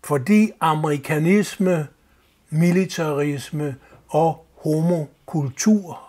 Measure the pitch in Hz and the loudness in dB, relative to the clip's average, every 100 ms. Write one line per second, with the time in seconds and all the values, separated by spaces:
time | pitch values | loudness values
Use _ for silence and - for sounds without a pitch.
0 | - 147 127 214 214 - 160 156 156 147 | -2 -4 2 4 4 0 -2 0 -2 -4
1 | 127 156 160 208 202 - 185 170 143 _ | -2 0 2 2 0 -2 0 0 -4 _
2 | _ _ _ _ _ 151 175 175 185 - | _ _ _ _ _ 0 2 2 0 -4
3 | 160 143 147 143 - 151 147 135 _ - | -4 -2 -2 -4 -8 -6 -6 -8 _ -20
4 | _ 151 160 160 _ _ 156 156 170 170 | _ 0 0 -2 _ _ -2 0 2 0
5 | 147 _ - 160 139 - 214 214 175 - | -2 _ -6 -4 -4 0 2 2 0 -18